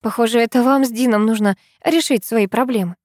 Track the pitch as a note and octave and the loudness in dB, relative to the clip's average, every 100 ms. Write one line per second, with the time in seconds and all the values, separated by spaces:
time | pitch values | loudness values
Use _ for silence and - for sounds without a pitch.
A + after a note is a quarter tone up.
0 | A3+ - A3+ A#3 A#3 B3+ B3 C#4 C4+ A3+ | -6 -2 0 2 0 2 2 2 0 0
1 | B3+ G#3+ G#3+ A3 G#3 F#3+ _ _ - E4 | 0 2 0 0 0 -2 _ _ -2 0
2 | - B3+ - A#3 G3 A3 B3+ A#3 F3+ F3 | 0 -2 0 -2 0 0 -2 -2 -4 -8